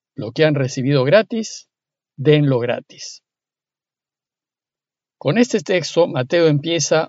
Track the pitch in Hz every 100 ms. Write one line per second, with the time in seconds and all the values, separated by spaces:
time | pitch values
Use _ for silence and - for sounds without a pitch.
0 | _ - 107 135 156 139 131 139 127 143
1 | 127 196 214 226 220 - - _ _ _
2 | _ - 143 151 147 127 120 117 - -
3 | - - _ _ _ _ _ _ _ _
4 | _ _ _ _ _ _ _ _ _ _
5 | _ _ 135 196 240 208 156 180 151 170
6 | 175 160 131 175 165 147 165 165 - 156